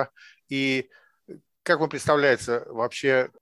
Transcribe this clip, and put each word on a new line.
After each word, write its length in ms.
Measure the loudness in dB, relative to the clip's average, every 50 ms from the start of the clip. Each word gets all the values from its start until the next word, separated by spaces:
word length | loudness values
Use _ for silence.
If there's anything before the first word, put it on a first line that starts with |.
| 2
А? 60 | 0 _ _ -20 -20 _ _ _ -8
И 400 | -6 -2 -2 0 -2 -2 -4 _ _ _ _ _ _ _ _ -20 -20 -20 _ _ _ _ -2
как 160 | 0 0 0
вам 80 | 0 -4
представляется 760 | -4 -4 0 2 2 4 4 4 2 2 0 -4 -4 -4 -4 -8
вообще, 600 | -6 -4 -4 -4 -4 -2 0 2 2 2 2 0 _ _